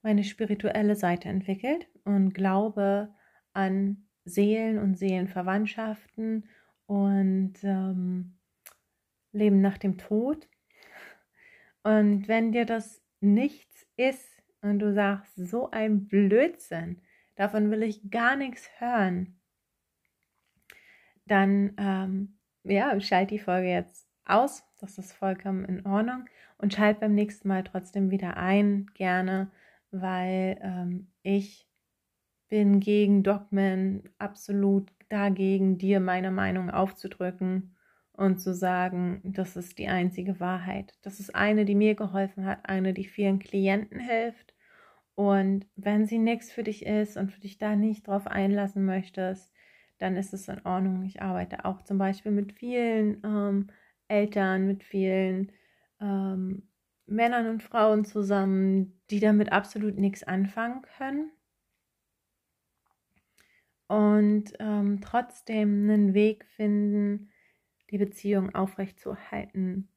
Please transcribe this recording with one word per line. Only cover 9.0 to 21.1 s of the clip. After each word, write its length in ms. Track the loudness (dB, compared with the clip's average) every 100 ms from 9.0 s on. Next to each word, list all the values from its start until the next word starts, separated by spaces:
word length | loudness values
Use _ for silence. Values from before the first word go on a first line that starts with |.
| _ _ _
Leben 280 | 0 4 6
nach 180 | 4 0
dem 200 | -4 -4
Tod. 500 | -2 -2 0 -4 -8 _ _ _ -20 -20 -20 -20 _ _ -20 _ _ _
Und 460 | 2 4 4 2 0
wenn 240 | 0 2
dir 120 | 0
das 380 | 0 -2 -6 -20 _ _
nichts 680 | 4 4 2 -4 _ -20 _ -2
ist 460 | -2 -2 -16 _ _ _
und 160 | -2 0
du 120 | 0
sagst, 420 | 2 0 -2 -8 -14
"So 340 | -6 -6 -4
ein 380 | -2 0 0 2
Blödsinn, 960 | 2 6 4 4 -2 -12 -10 -8 -12 _ _ _ -4
davon 340 | -2 2 2
will 120 | 2
ich 280 | -2 -4 -6
gar 260 | -2 0 0
nichts 320 | -4 -8 -20 -10
hören", 600 | -2 0 0 0 -6 -12 _ _ _ _ _ _ _ _ _ _ _ _ _ -20 _ _ _